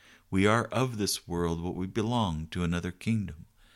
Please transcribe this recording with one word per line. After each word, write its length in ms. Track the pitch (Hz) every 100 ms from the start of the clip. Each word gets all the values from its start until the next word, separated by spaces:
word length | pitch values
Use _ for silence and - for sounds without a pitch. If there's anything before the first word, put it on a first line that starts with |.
| - - _
We 160 | 95 101
are 200 | 117 -
of 320 | 110 131 110
this 300 | 98 - -
world, 360 | 87 85 82
but 120 | 87 90
we 120 | 95
belong 600 | 113 110 123 101 78 80
to 120 | 90
another 280 | 87 87 87
kingdom, 540 | - 110 113 90 78 - _ -